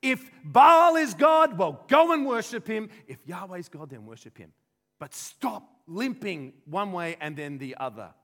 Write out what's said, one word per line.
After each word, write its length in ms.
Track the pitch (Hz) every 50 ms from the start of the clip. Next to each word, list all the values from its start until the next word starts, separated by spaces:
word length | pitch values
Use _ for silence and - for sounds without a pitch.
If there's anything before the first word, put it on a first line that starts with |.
If 280 | - 262 262 - - - _ _ -
Baal 520 | 151 139 240 277 311 339 330 339 349 330
is 180 | 330 311 269 185
God, 420 | 160 285 311 320 320 320 302 226
well, 260 | 170 190 160 143 - - -
go 240 | 254 302 330 330
and 140 | 339 311 277
worship 400 | 277 247 233 220 - 240 233 -
him. 240 | 214 220 214 220 214 - - _ _
If 180 | 131 - _
Yahweh 300 | 135 175 180 190 190 185
is 140 | 180 175 -
God, 180 | - 147 156 147
then 160 | 131 113 107
worship 320 | 110 113 107 - 117 _
him. 160 | - 85 78 _ _ _ _ _ _ _ _ _ _
But 140 | 151 139 -
stop 520 | - - - - _ - 254 220 202 - _ _ _ _
limping 680 | - 165 190 247 269 233 - 214 208 180 151 135 131 139 _ _
one 260 | 147 151 190 202 202
way 240 | 185 175 170 165 170 -
and 140 | 151 151 156
then 200 | 139 147 143 143
the 200 | 135 139 131 127 -
other. 320 | 131 131 110 107 104 85 _ _